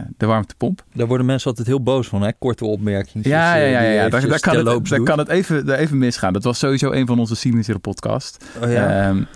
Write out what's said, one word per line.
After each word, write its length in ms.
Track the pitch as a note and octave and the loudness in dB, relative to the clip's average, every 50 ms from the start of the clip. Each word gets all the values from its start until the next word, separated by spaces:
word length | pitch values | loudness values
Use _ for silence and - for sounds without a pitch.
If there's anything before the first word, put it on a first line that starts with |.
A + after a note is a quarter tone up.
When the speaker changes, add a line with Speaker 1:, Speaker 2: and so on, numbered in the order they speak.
| - - - | -4 -8 -6
Speaker 1:
de 100 | - - | -2 0
warmtepomp. 580 | G#2+ A2+ A2 G#2 - - - - - F#3 - - _ - | 0 2 0 0 -4 -6 -6 -4 -4 -4 -6 -8 _ -6
Speaker 2:
Daar 120 | - A#2+ | -4 -2
worden 200 | A#2 B2+ B2+ B2+ | 0 0 0 2
mensen 220 | B2+ C3+ B2+ - C#3+ | 0 0 0 -2 -4
altijd 180 | B2 A2+ A#2+ | -4 -4 -2
heel 160 | G#2+ C3 C#3 B2 | -2 0 0 0
boos 260 | A2+ C3 C3+ A#2+ - | 0 0 0 0 -2
van, 140 | - G2 G2+ | -2 -2 -2
hè? 80 | G#2 A2+ - | -2 -2 -2
Korte 260 | - C3 A2+ - A#2 | -4 -4 -2 -2 -2
opmerkingen. 640 | G#2+ G#2+ G#2 G#2 G#2 G2+ G2 G2 - - A2 G#2+ C3+ | -4 -2 -2 -2 -2 -2 -2 -4 -4 -6 -4 -2 0
Speaker 1:
Ja, 260 | C#3+ D#3+ E3 E3+ E3+ | 2 2 2 2 2
ja, 100 | D#3+ D3+ | 2 2
ja, 140 | C#3 C3 B2 | 2 2 2
ja. 0 | |
Speaker 2:
Die 160 | A#2 A2+ G#2+ | 2 2 2
Speaker 1:
Daar, 100 | G#2+ G2 | 2 2
Speaker 2:
eventjes 240 | G2 - B2 C3+ C#3 | 2 2 2 2 2
Speaker 1:
daar 100 | C#3+ D#3 | 0 0
kan 140 | - G3 - | 2 2 2
het, 100 | - - | 2 4
Speaker 2:
terloops 240 | A#2 A#2+ A#2+ - F#2+ | 2 2 0 0 0
Speaker 1:
daar 80 | D3 C3 | 0 0
Speaker 2:
doet. 100 | A#2 B2 | 2 2
Speaker 1:
kan 100 | D#3 D3 | 2 2
het 100 | D3 - | 0 0
even, 380 | D#3 F3+ F#3+ - E3 D3 C3+ | 0 0 0 0 0 0 0
daar 120 | - C3+ C3 | 0 0 0
even 200 | D#3 D#3+ D3 C3+ | 0 0 2 2
misgaan. 340 | B2+ B2 A#2 - - F#2+ F#2 | 2 0 0 0 -2 -2 0
Dat 120 | G2+ G2 | 0 0
was 140 | A#2+ A#2+ - | -2 -2 0
sowieso 320 | - C#3 C3+ C3+ C#3+ C3+ - | 0 0 0 0 0 0 0
een 140 | C3+ C3 | 0 0
van 120 | A#2+ B2 A#2+ | 2 2 0
onze 180 | A#2 G#2+ A2+ | 0 0 -2
cynischere 420 | G#2+ - C3+ A#2 A#2 A2 - A2 G2+ | -2 0 0 0 0 0 0 -2 -4
podcasts. 580 | - - G2 - - A2 A2 B2 - - - - - - - - A#2 | -4 -6 -8 -6 -4 -4 -4 -4 -6 -8 -14 -18 -20 -18 -10 -6 -2
Speaker 2:
Oh, 80 | A#2+ | 0
ja. 380 | A#2+ A#2+ G#2 G2+ G2+ G2 G2 G2 | 2 2 2 2 2 2 2 2
Speaker 1:
Ehm, 140 | G2 G2 - - - | 0 0 -2 -4 -8